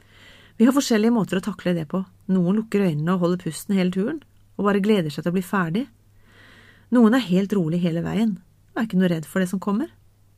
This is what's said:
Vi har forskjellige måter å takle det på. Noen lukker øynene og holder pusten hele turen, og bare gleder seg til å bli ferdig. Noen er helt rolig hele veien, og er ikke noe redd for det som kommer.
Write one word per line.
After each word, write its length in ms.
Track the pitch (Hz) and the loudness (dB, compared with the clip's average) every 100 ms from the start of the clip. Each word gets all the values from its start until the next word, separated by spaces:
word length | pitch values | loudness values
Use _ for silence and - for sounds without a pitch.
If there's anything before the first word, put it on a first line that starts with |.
| - - - - - - | -20 -20 -20 -20 -10 2
Vi 80 | 233 | 2
har 80 | 269 | 4
forskjellige 400 | 269 220 220 240 | 2 2 2 2
måter 240 | 175 180 | 0 -2
å 20 | |
takle 300 | 208 - 180 | -4 -6 -4
det 140 | 170 151 | -4 -4
på. 140 | 185 190 - - | -6 -8 -10 -2
Noen 300 | 185 175 208 | 0 2 0
lukker 240 | 220 202 | 0 0
øynene 320 | 196 147 160 185 | 0 0 0 0
og 80 | |
holder 180 | 175 175 | 0 -2
pusten 320 | 170 151 - | -4 -8 -2
hele 160 | 196 180 | 0 0
turen, 300 | 185 220 320 - _ _ | -2 -4 -6 -10 _ _
og 140 | - 196 | -4 0
bare 160 | 202 | 2
gleder 260 | 196 214 156 | 2 2 0
seg 140 | 143 | -4
til 80 | 175 | -2
å 20 | |
bli 80 | 180 | -2
ferdig. 460 | 185 202 165 180 277 _ _ _ - - - - - - _ | -2 -2 -2 -2 -6 _ _ _ -20 -20 -20 -20 -20 -20 _
Noen 220 | 247 220 254 | 6 6 6
er 80 | 196 | 2
helt 240 | 180 196 202 | 0 2 0
rolig 240 | 160 175 | 0 0
hele 220 | 175 165 165 | -2 -2 -4
veien, 300 | 175 226 185 - _ _ | -2 -2 -4 -10 _ _
og 80 | - | -6
er 80 | 226 | -2
ikke 140 | 185 | 0
noe 100 | 185 | 0
redd 160 | 165 151 | 0 -4
for 160 | 196 | -4
det 80 | 185 | -4
som 80 | 190 | -4
kommer. 260 | 208 202 339 - _ _ _ | -4 -4 -6 -10 _ _ _